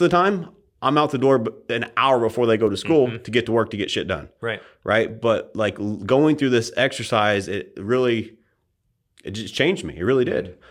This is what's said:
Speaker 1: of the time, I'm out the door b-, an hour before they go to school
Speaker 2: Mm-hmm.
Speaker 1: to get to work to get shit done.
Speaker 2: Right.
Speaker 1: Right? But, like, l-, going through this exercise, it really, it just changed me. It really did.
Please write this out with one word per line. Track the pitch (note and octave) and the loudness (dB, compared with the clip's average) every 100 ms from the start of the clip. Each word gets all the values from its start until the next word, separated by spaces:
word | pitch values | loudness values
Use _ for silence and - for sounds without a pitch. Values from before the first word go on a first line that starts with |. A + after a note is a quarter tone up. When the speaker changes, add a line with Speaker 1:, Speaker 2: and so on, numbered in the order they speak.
Speaker 1:
of | F3 | 2
the | |
time, | F3 F#3 G3+ E3 - _ _ | 4 2 0 -6 -18 _ _
I'm | B2+ D3 | 0 2
out | D3+ | 0
the | C3+ | 2
door | C3+ C3+ | 2 2
b-, | A2+ - - | 0 -8 -6
an | A#2 A#2 - | -6 -4 0
hour | C3 C3 | 2 2
before | A2+ A#2 A#2 | 2 2 2
they | A2 | 4
go | A2 | 2
to | G2 | 0
school | - D#3+ B2 | 2 4 2
Speaker 2:
Mm-hmm. | A2+ | 0
Speaker 1:
to | - | -2
get | A#2 A2+ | -2 2
to | |
work | A2+ G#2+ | 0 0
to | G#2 | -2
get | G2+ | -4
shit | - D#2 | -4 -4
done. | E2 D#2+ _ | -4 -8 _
Speaker 2:
Right. | A2+ G#2+ - _ | -8 -8 -12 _
Speaker 1:
Right? | - G#2+ A2 A2+ | 0 0 0 -2
But, | A#2 G#2 - | 0 0 -2
like, | - G#2 G2+ | -4 -4 -4
l-, | G#2 G#2 | -6 -6
going | F#2+ C3 D#3 D3 | 0 2 4 2
through | C#3 | 2
this | A#2+ A2+ - | 0 0 -2
exercise, | C3+ - A#2 A2+ G#2 G2+ F2+ | -2 -2 -2 0 2 0 -2
it | G2 - - | -6 -8 -10
really, | G2 B2+ B2+ A#2 G2+ - _ _ _ _ _ _ _ _ | -2 0 2 0 -4 -14 _ _ _ _ _ _ _ _
it | - | -12
just | G#2 F#2+ | -10 -8
changed | - C#3+ F#3+ | -2 0 0
me. | D#2 D2+ | -6 -6
It | |
really | F#2 C3 B2 | 0 0 0
did. | D#2 F#2 - _ | -2 -6 -12 _